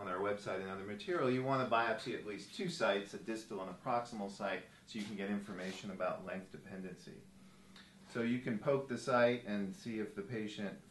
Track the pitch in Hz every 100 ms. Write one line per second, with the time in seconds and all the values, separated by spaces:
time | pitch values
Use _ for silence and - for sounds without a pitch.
0 | 98 90 101 101 110 95 95 95 101 104
1 | - 175 131 127 131 131 120 113 117 110
2 | - 104 104 98 - - 185 - 110 101
3 | 98 101 92 113 - 101 92 87 135 120
4 | 120 113 98 - 98 92 - - - 110
5 | 101 101 101 101 101 92 92 92 104 92
6 | 92 87 90 92 - - - 95 92 87
7 | - - - - - - - - - -
8 | - 123 117 123 131 107 147 135 - 117
9 | - 123 120 120 101 104 98 92 117 110
10 | 104 - 95 117 107 - 101 - -